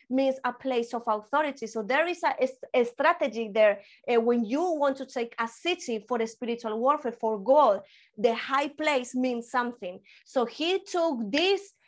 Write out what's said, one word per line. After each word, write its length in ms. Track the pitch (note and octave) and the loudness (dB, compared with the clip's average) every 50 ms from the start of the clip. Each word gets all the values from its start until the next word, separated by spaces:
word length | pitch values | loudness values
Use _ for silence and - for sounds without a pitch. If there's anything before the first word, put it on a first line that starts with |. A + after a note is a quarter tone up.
| _ - | _ -2
means 260 | B3 C4+ C4+ C4+ C4 C4 - | 0 2 2 2 0 -2 -4
a 100 | B3 A#3+ | -6 -6
place 400 | - - C4 B3+ A#3 A#3 - B3+ | -4 -4 -2 -2 -2 -2 -2 -6
of 80 | A#3 A#3 | -4 -2
authority. 580 | A#3 G#3+ G#3+ G#3 _ C#4 D4 D#4 C#4+ C4+ - A3 | -2 -2 -2 -2 _ 0 0 0 0 -4 -6 -8
So 160 | G#3+ - A3+ | -8 -6 -6
there 260 | G#3 G3 C4 D4+ E4 | -2 0 0 2 2
is 140 | F4+ F4 - E4+ | 0 -2 -2 -2
a, 120 | D4 - - | -2 0 0
a, 420 | C4 C4 - - - - - B3+ | -2 -2 -2 -6 -8 -2 0 0
a 40 | A#3 | 0
strategy 640 | A#3+ - - C#4 D#4+ E4+ E4+ D#4 B3 G#3+ A#3 A3+ G#3 | 0 0 0 2 2 2 2 0 -4 -2 -4 -6 -2
there. 280 | G3 A3 G#3+ G#3 G3+ G3+ - - - _ - - | 2 4 4 4 4 0 -6 -18 -20 _ -2 0
Uh, 80 | A#3+ A#3 | 2 2
when 240 | A3+ A#3+ A#3+ A#3+ A3+ | 4 4 2 2 0
you 180 | G3+ B3+ D4+ | 0 0 0
want 360 | F4+ F4+ D#4+ D4 C#4+ C#4 C4+ | 0 0 0 0 0 0 0
to 80 | C4+ C4 | -2 -6
take 280 | - - B3+ A#3 A#3 - - | -8 -6 -6 -6 -6 -6 -6
a 80 | A3+ | -6
city 580 | A#3 - - - E4+ F4+ F4 - B3+ A3+ G#3+ G3+ | -6 -6 -6 -4 -4 -4 -4 -4 -6 -6 -6 -4
for 120 | - B3 A3+ | -4 -4 -2
the 80 | A3+ | -2
spiritual 500 | A3+ - - B3 A3 A#3 A#3 - A3 G#3+ A3+ | -4 -6 -8 -6 -6 -6 -4 -4 -6 -2 0
warfare, 340 | A#3+ C4+ D4+ D4 C#4+ A#3 A3 | 2 2 2 2 -2 -6 -6
for 260 | - A#3 A3 A3 G3+ | -4 -4 -4 -4 0
God, 420 | G3 B3 C4+ D4+ C#4 A3+ G3 - - - - - _ _ _ | 2 4 6 6 6 6 4 2 -2 -12 -20 -20 _ _ _
the 180 | G#3+ G3+ A#3 A3+ | 0 2 2 2
high 320 | A#3 - C4 C4+ C#4 D4 | 0 -4 -2 -2 -2 -2
place 480 | D4 D4 D4 D#4 D4+ C#4+ B3+ B3 B3 - | -2 -4 -2 0 0 0 0 -2 -4 -4
means 340 | B3+ B3+ B3+ A#3+ A#3 A#3 - | -2 -2 -2 -2 -4 -6 -4
something. 500 | - B3 A#3+ A#3+ A#3+ - G3+ F3 - F#3+ _ - - - _ | -2 -2 -2 -2 -6 -8 -10 -12 -12 -14 _ -20 -20 -20 _
So 200 | - - C4 A#3 | -4 0 0 0
he 380 | - - - D#4 F4 F#4+ F#4 F#4+ | 0 -2 -2 -2 0 0 -2 -2
took 480 | - - F4 E4 E4 C#4 A#3 A3 G3 | -2 -2 0 0 0 0 -2 -4 -2
this 420 | A3+ D4 F4 F#4+ G4+ F#4+ G4 - - _ _ | 0 2 2 2 2 0 -2 -8 -20 _ _